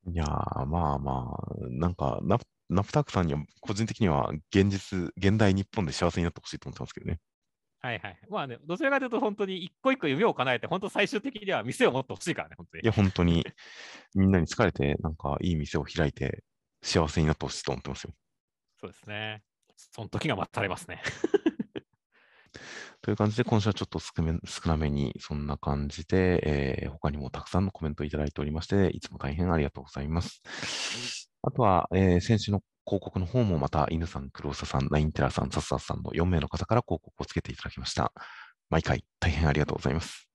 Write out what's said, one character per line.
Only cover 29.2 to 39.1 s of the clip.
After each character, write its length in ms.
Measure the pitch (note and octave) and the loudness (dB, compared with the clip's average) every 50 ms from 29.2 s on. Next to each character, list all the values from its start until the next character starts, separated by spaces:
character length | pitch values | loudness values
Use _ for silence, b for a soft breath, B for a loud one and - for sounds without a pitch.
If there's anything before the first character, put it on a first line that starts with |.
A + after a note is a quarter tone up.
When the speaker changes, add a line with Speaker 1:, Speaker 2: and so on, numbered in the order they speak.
| - C#2 C#2+ | -6 -6 -2
Speaker 1:
変 180 | D#2 F2+ F2+ | 0 0 2
あ 60 | F2 D#2+ | 2 2
り 60 | C#2+ | 2
が 60 | C#2 | 0
と 120 | - - | -4 -8
う 20 | C2 | -18
ご 60 | - | -12
ざ 120 | - C2 | -10 -8
い 60 | C2+ D2 | -6 -2
ま 140 | D#2+ E2+ | -2 -2
す。 200 | F2 - - - B B B B B B B B B B B A#2 A#2+ B2 B B B _ _ _ - | -2 -4 -8 -14 B B B B B B B B B B B -6 -8 -8 B B B _ _ _ -4
Speaker 2:
う 40 | - | -4
ん。 20 | |
Speaker 1:
あ 20 | |
と 100 | - - | 2 4
は、 260 | B2 G#2 F#2 E2+ - - - | 4 6 6 4 4 2 4
え 240 | F#2+ F#2+ F#2 F2+ F2+ | 4 6 6 6 4
ー、 20 | |
先 200 | F2 - A2+ G#2 | 6 4 2 2
週 120 | - - | 4 0
の 100 | G2+ F#2+ - _ _ _ _ - | -2 -2 -2 _ _ _ _ -2
広 140 | - G2 | -2 -2
告 180 | - - - - | -2 -2 -4 -4
の 60 | F#2 | -4
方 180 | E2+ - B2+ A#2+ | 0 2 2 4
も 140 | G#2 F2+ D#2 | 4 2 2
ま 80 | C2+ C#2 | 0 2
た、 180 | - D#2+ D2 - | 2 2 2 2
犬 160 | E2 E2 E2 E2 | 0 -2 -2 -2
さ 120 | - D2 | -6 -8
ん、 100 | C#2 C2+ | -10 -10
黒 240 | - - D#2 D2 C#2 | -12 -8 -6 -6 -6
沢 120 | - - | -6 -8
さ 140 | C#2 - C#2+ | -2 -2 0
ん、 80 | C2+ - | 0 2
ナ 80 | D2+ D2+ | 2 2
イ 60 | D2+ | 2
ン 80 | D#2 | 2
テ 100 | D#2 - | 2 0
ラ 80 | D2 C2+ | 0 0
さ 140 | - - - | 0 0 -2
ん、 80 | C2+ | 0
サ 80 | - - | -2 -4
ス 80 | C#2+ - | -2 -2
サ 100 | C2+ C2 | -2 -4
ス 60 | - | -2
さ 100 | - - | -4 -6
ん 80 | - | -6
の 100 | C#2+ - - | -6 -4 0
四 160 | - E2+ F2+ | 0 2 4
名 100 | F#2 E2 | 4 2
の 80 | D2 - | 2 0
方 180 | - - - | -2 -4 0
か 80 | - A2+ | 2 2
ら 80 | A#2 - - | 2 2 0
広 160 | F2+ D#2 _ | -4 -4 _
告 180 | - _ _ | -12 _ _
を 40 | - | -10
つ 80 | - - | -4 -4
け 80 | D#2+ | -6
て 100 | - - | -4 -4
い 40 | - | -12
た 80 | - - | -10 -10
だ 60 | - | -10
き 120 | - - | -10 -8
ま 40 | B1 | -8
し 80 | - - | -6 -2
た。 200 | - B1+ A1+ _ B B B B B B B B B _ _ | 0 -2 -2 _ B B B B B B B B B _ _
毎 120 | - D#2+ | 0 0
回 220 | D#2 - C#2 - - _ | 2 2 -2 -2 -2 _